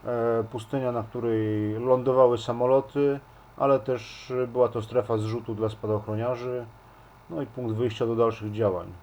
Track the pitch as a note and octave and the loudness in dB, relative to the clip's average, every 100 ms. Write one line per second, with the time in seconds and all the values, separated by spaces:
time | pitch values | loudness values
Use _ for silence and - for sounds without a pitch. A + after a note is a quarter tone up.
0 | - A#2+ A#2 A#2 A2 A#2+ A2 C#3 B2+ A#2+ | -4 -2 0 0 -2 -8 -6 -2 -2 -2
1 | A2 B2 A#2 A2 G#2+ G#2+ G#2+ G#2+ B2 B2+ | -6 -4 0 0 0 0 -2 -2 2 4
2 | B2 C3 B2+ A#2 - A#2+ B2 C3+ C3+ C#3+ | 4 6 6 6 -2 0 4 4 2 0
3 | C#3+ C#3 - - - - C#3 C3+ C3+ B2 | 0 0 -8 -20 -20 -2 2 2 0 -4
4 | A2 - - B2+ B2 B2 A#2+ A#2+ A2 B2 | -6 -18 -6 -4 -2 2 2 2 -2 -2
5 | A#2 A2 G#2+ A#2 A#2 G#2+ A2 G#2+ G#2+ G#2 | 0 -2 -2 -4 -6 -2 -4 -2 -2 -2
6 | G#2+ G#2+ A#2+ A#2+ B2 B2 A2+ - - - | -2 -4 -2 -4 -4 -6 -8 -18 -20 -20
7 | - - - E3 C3 - A#2+ A2 B2 G#2+ | -20 -20 -12 -8 -8 -6 -4 0 -2 0
8 | A#2 A#2 A#2 G#2+ G#2+ G#2 G#2+ F2+ F2+ F2+ | -2 2 2 2 -8 0 0 0 -8 -16